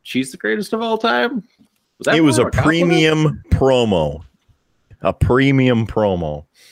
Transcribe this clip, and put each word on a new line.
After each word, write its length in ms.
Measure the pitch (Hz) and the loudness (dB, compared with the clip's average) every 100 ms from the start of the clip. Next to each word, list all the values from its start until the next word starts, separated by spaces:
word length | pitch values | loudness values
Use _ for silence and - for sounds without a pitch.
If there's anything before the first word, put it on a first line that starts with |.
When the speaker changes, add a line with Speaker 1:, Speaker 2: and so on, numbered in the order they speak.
Speaker 1:
she's 300 | - 127 131 | -8 -6 -6
the 40 | - | -6
greatest 360 | 107 214 202 | -6 -6 -4
of 100 | 233 | -6
all 160 | 226 220 | -4 -4
time? 460 | 226 240 240 254 - _ _ _ _ - | -2 -2 -2 -4 -10 _ _ _ _ -8
Was 80 | - | -2
that 100 | 160 | 2
Speaker 2:
It 60 | |
was 160 | 156 123 | 4 2
Speaker 1:
more 80 | 113 | 0
Speaker 2:
a 20 | |
Speaker 1:
of 60 | |
a 20 | - | 0
compliment? 300 | 147 165 175 | 0 2 2
Speaker 2:
premium 520 | 165 156 156 156 107 - | 2 2 2 0 -2 -2
promo. 720 | - 135 127 117 90 76 71 - _ _ _ _ _ _ - | 0 2 2 2 0 -2 -6 -16 _ _ _ _ _ _ -6
A 100 | - | -4
premium 760 | 175 - 127 135 135 127 117 110 | -2 0 2 2 2 2 0 -2
promo. 580 | - 107 90 80 73 - _ _ | 0 0 0 -4 -8 -14 _ _